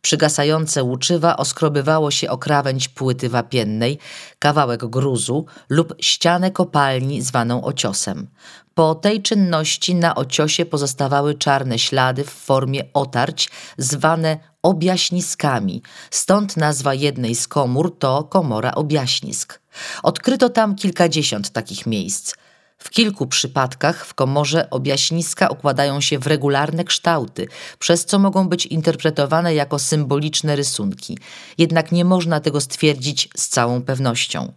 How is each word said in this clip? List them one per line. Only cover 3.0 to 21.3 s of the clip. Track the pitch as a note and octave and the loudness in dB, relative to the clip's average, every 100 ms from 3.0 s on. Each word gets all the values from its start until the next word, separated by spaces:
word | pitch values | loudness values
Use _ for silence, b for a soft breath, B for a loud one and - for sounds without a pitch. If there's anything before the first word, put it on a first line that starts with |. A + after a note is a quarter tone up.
| C3 B2 B2+ | -2 -2 0
wapiennej, | A#2+ - B2+ G#2+ G#2+ A#2+ D3 B B B _ | -2 0 -2 0 0 -2 -2 B B B _
kawałek | D3 D3 C3 A#2+ A#2 | 2 4 2 -2 -2
gruzu | B2 C3+ A#2+ G#2 C#3 D3+ B B | -2 0 0 0 -4 -4 B B
lub | D3 E3 - | 0 0 -2
ścianę | - - E3+ F3 F#3 | -2 0 2 2 0
kopalni | F#3+ F3+ D3 C#3 C3 C3 D3 | 0 0 2 2 2 -2 -2
zwaną | - B2+ A#2 B2 | -2 0 0 -2
ociosem. | C3+ C3 A#2 F#2+ - F#2 - B B B B - | -2 -2 -2 -2 -4 -6 -10 B B B B 2
Po | D#3+ D#3+ | 4 4
tej | G3+ A3 | 0 0
czynności | G3+ G#3+ F#3+ D#3+ D#3 - - F3+ | 0 2 2 2 0 -2 0 2
na | E3+ - | 2 0
ociosie | C3 - D3+ - E3+ | -2 0 0 0 -2
pozostawały | D3 C#3 C3+ C#3 C#3+ C#3+ D3 | -2 -2 -2 0 2 2 0
czarne | D3 C#3 C3 A2+ | 2 2 2 -2
ślady | - C3 B2+ B2+ | 0 2 2 0
w | C#3+ | -6
formie | - - C3+ C3 C3+ - | -10 0 2 2 -4 -2
otarć | C#3+ C3+ B2 A#2+ - - B B - | -2 0 0 -2 -2 -6 B B -6
zwane | B2+ C#3+ D#3 E3 D#3+ D#3 b _ | -4 0 2 2 0 -2 b _
objaśniskami, | F3 F3 F3+ F3+ - F3+ F#3 - D3 A#2+ G2 A#2 B B B | 0 2 0 0 0 -2 -4 -2 0 0 -2 -6 B B B
stąd | - - G3+ G3+ D#3+ | -6 2 2 2 0
nazwa | D3+ C#3 C#3 | 0 0 0
jednej | C3+ C#3+ B2+ A#2 A#2 | 0 0 0 -2 -2
z | - | -2
komór | D3 B2+ B2+ E3+ - | 0 2 0 -2 0
to | C3+ C3+ | 0 0
komora | D#3 D3 C#3 G#2+ B2 - | 2 0 0 -2 -2 -2
objaśnisk. | D3+ D3 B2+ - - - - - _ B B B | 0 0 0 -4 -4 -8 -10 -14 _ B B B
Odkryto | - - - C4 B3 | 0 0 0 2 4
tam | A#3+ G#3+ G3+ | 4 2 2
kilkadziesiąt | G3 F3 E3+ D#3 C#3 | -2 2 2 2 -2